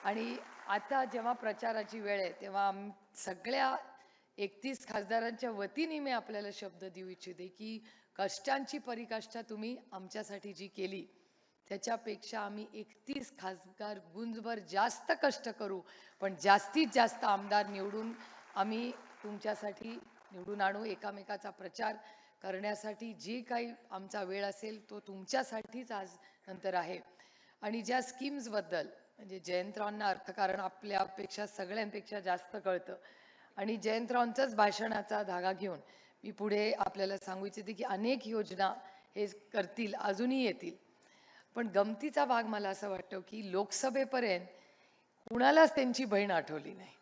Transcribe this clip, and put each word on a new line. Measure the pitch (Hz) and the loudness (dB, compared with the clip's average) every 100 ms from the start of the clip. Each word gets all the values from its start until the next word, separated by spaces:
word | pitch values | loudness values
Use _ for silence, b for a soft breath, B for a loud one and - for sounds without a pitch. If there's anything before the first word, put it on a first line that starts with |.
आणि | 196 214 233 247 - - - | 0 -2 -2 -6 -10 -16 -2
आता | 202 - 277 262 | -2 2 0 2
जेव्हा | 233 226 | 0 -2
प्रचाराची | 240 226 214 226 220 208 226 | 0 -2 -2 -2 -2 -4 -6
वेळ | 202 202 | 0 0
आहे | 185 170 | 0 -4
तेव्हा | 196 196 196 | -6 2 2
आम-, | 196 202 208 _ - | 2 -6 -12 _ -10
सगळ्या | - 180 233 269 262 269 - - b b b - | -8 -6 -2 2 2 2 -4 -18 b b b -6
एकतीस | 202 202 262 262 - | -6 -4 -6 -6 -4
खासदारांच्या | 208 202 226 226 226 247 | -4 0 2 2 -2 -4
वतीने | 214 196 - 320 311 | -2 -4 0 -2 0
मी | 285 | 0
आपल्याला | 247 - 214 208 | -2 -2 -6 -6
शब्द | 196 196 175 190 | -8 -10 -10 -12
देऊ | 180 185 | -10 -12
इच्छिते | 180 - 170 180 | -12 -12 -12 -12
की | 185 220 220 214 B B - | -10 -8 -8 -12 B B -2
कष्टांची | 196 - - 277 269 294 | 0 0 0 0 0 -6
पराकाष्ठा | 240 233 226 220 220 233 | -6 -8 -4 -6 -6 -10
तुम्ही | 226 214 220 254 - | -8 -6 -6 -6 -10
आमच्यासाठी | 190 185 214 208 202 208 | -12 -10 -8 -8 -10 -10
जी | 185 190 | -10 -12
केली | - 190 190 - - b b b b _ | -6 -4 -4 -10 -16 b b b b _
त्याच्यापेक्षा | 202 220 233 226 208 - 220 | -6 -2 -2 -2 -8 -6 -6
आम्ही | 208 208 214 | -4 -6 -10
एकतीस | 220 208 - - 277 254 - | -12 -14 -16 -8 -8 -8 -8
खासदार | 190 185 180 190 208 202 165 | -8 -8 -12 -10 -8 -8 -10
गुंजभर | 170 233 220 226 233 175 | -8 -6 -6 -4 -4 0
जास्त | 190 226 - - 320 | 4 4 2 0 4
कष्ट | 285 - - | 4 2 -4
करू, | 214 208 190 - B B B | -4 -4 -4 -8 B B B
पण | 196 180 | -2 2
जास्तीत | 170 202 - 302 311 | 8 8 8 4 4
जास्त | 247 233 - | 8 6 6
आमदार | 226 196 202 208 202 | 2 2 4 4 4
निवडून | 202 196 208 226 233 B B B - | -2 -4 -4 -6 -8 B B B 0
आम्ही | 196 220 240 254 - - | 0 2 -2 -6 -12 -12
तुमच्यासाठी | 208 208 214 208 208 202 226 233 - - - | -10 -4 -2 -2 -4 -6 -8 -10 -12 -20 -18
निवडून | 185 185 202 | -12 -8 2
आणू. | 196 202 220 | 2 2 -4
एकामेकाचा | 185 208 202 190 202 202 | -4 -6 -8 -8 -8 -8
प्रचार | 190 190 - 220 214 B B B B | -10 -12 -4 -4 -4 B B B B
करण्यासाठी | 190 185 208 208 214 208 233 | -6 -4 -2 -2 -4 -8 -10
जी | 190 156 240 | -10 -6 -6
काही | 233 240 233 233 - | -2 -4 -4 -8 -12
आमचा | 190 190 208 | -10 -6 -6
वेळ | 185 196 202 | -4 -2 -2
असेल, | 196 214 214 - | -4 -8 -10 -12
तो | 208 | -14
तुमच्यासाठीच | 202 196 185 262 262 220 214 233 240 | -12 -12 -2 -2 0 -4 -6 -10 -6
आज | 214 190 175 B B - | -6 -6 -12 B B -16
नंतर | 185 190 | -4 0
आहे. | 180 165 180 - B B B B B | 0 0 -4 -8 B B B B B
आणि | 208 226 | -4 -2
ज्या | 202 247 | 2 2
स्कीम्सबद्दल, | 254 - 269 285 233 208 196 180 147 - _ _ | 0 -4 -4 -4 -2 -2 0 -2 -2 -8 _ _
म्हणजे | 214 190 | -12 -12
जयंतरावांना | 175 180 185 214 208 208 214 | -2 0 0 -2 -4 0 0
अर्थकारण | 190 - 190 190 196 | 0 -4 0 2 2
आपल्यापेक्षा, | 196 - 214 196 190 - 196 - 208 | -2 -6 -2 2 0 -2 -8 -4 -6
सगळ्यांपेक्षा | - 185 208 214 208 196 208 | -4 -4 -2 -2 -4 -6 -6
जास्त | 185 180 - 214 190 | 0 0 -2 -4 0
कळतं. | 180 - - B B B B B - | 0 0 -12 B B B B B -4
आणि | 202 220 | -2 0
जयंतरावांचाच | 196 220 233 240 240 226 269 214 | 2 2 2 4 4 4 2 6
भाषणाचा | 208 196 226 220 202 214 | 6 6 0 -2 0 -2
धागा | 196 180 185 | 0 0 0
घेऊन | 190 196 156 - B B B | 0 -2 -6 -10 B B B
मी | 208 | -12
पुढे | 208 208 208 214 - | -4 0 2 2 2
आपल्याला | 202 202 190 196 | 0 0 -2 -2
सांगू | - 190 196 | -4 -6 -6
इच्छिते | 190 196 | -6 -8
की | 202 - | -6 -2
अनेक | 196 220 262 220 | 0 2 2 0
योजना | 220 208 190 196 - B B B - | -2 -2 2 0 0 B B B -4
हे | 208 196 - | -4 -4 -4
करतील, | 220 180 - 220 | -2 -2 -2 -2
अजूनही | 196 208 190 247 262 | 0 0 2 2 4
येतील. | 247 180 175 170 _ _ B B B B B 220 | 2 0 -6 -10 _ _ B B B B B -4
पण | 233 | 2
गमतीचा | 185 202 220 294 285 285 | 4 4 2 0 2 4
भाग | 240 226 | 4 4
मला | 214 202 | 0 0
असं | 190 202 | -2 -4
वाटतं | 190 180 190 185 | -4 -6 -8 -8
की | 214 202 | -8 0
लोकसभेपर्यंत | 185 202 - 262 262 269 262 233 180 180 B B B B B B _ - | 2 2 2 2 2 2 2 4 2 0 B B B B B B _ -4
कुणालाच | 233 254 311 320 311 | 6 8 10 10 8
त्यांची | 254 240 254 | 2 2 2
बहीण | 196 202 | 4 4
आठवली | 175 151 156 147 | 2 2 -6 -6
नाही. | 190 185 - | -12 -16 -20